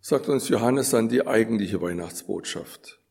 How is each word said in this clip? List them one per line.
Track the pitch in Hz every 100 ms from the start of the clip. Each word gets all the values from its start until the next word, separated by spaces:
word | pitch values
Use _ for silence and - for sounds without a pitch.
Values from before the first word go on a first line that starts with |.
sagt | - 143 -
uns | 139 -
Johannes | 151 117 131 -
dann | 123 113
die | 123 -
eigentliche | 120 113 113 98 92
Weihnachtsbotschaft | 87 87 85 - - 87 - - - - - - _